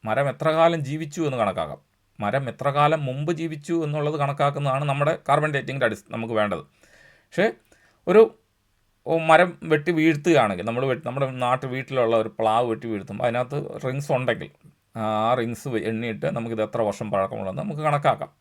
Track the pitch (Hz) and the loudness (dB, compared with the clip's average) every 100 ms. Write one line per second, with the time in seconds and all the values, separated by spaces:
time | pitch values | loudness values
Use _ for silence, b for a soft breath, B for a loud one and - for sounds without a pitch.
0 | 107 113 143 131 156 156 165 170 135 151 | -2 0 0 0 0 4 4 4 -4 -6
1 | 156 160 151 127 104 90 78 67 _ _ | -8 -4 -4 0 0 0 -6 -8 _ _
2 | _ - 104 131 139 - 143 139 147 156 | _ -6 -2 -2 -4 -4 -2 2 2 2
3 | 139 131 151 160 165 156 147 165 151 151 | -2 -4 -4 -4 -4 -8 -4 -2 0 -2
4 | 147 151 143 139 143 143 143 131 147 139 | -2 0 -2 0 0 0 0 0 0 0
5 | 143 - - 147 156 147 131 135 123 107 | 0 0 2 2 2 -2 -4 -2 -2 -2
6 | _ 117 113 110 104 87 73 b b b | _ -8 -2 0 0 -2 -8 b b b
7 | b b b - 208 - _ b b b | b b b 0 0 -2 _ b b b
8 | - 196 220 - _ _ _ _ _ _ | 4 8 8 4 _ _ _ _ _ _
9 | - 165 160 160 180 - 160 151 147 170 | -2 -2 6 6 6 0 0 0 2 2
10 | 156 151 160 151 110 90 104 117 135 123 | 4 4 4 4 4 0 -4 -2 -2 -2
11 | 120 131 135 127 123 127 131 127 127 131 | -4 -4 -4 -2 -2 -2 -2 -8 -4 0
12 | 113 113 110 - 113 110 123 110 113 107 | 2 2 0 -2 2 2 0 -4 -4 -8
13 | 98 101 123 120 123 143 143 - 135 131 | -8 -4 -2 -2 -4 -6 -8 -8 -6 -6
14 | 143 131 127 113 - _ - _ _ 113 | -2 -2 0 -4 -6 _ -20 _ _ -6
15 | 110 107 110 127 117 113 143 113 92 110 | -2 0 2 0 -2 -6 -4 -4 -2 -4
16 | 117 104 - 123 117 113 107 117 107 101 | -6 -4 -4 -4 -6 -4 -4 -2 -2 -2
17 | 110 101 95 110 95 92 208 147 156 143 | -4 -2 -2 -4 -6 -6 -6 -4 -2 2
18 | 147 117 - _ | 0 0 -6 _